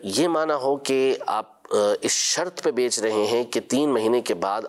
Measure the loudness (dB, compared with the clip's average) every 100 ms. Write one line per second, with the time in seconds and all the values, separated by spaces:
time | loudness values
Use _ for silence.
0 | -4 0 0 2 0 0 0 -2 0 2
1 | 2 0 -2 -4 -6 _ -4 2 2 2
2 | 0 -2 -2 -2 -4 -2 -2 0 0 0
3 | 0 0 2 0 0 -4 -2 0 2 2
4 | 2 2 0 -2 -2 -4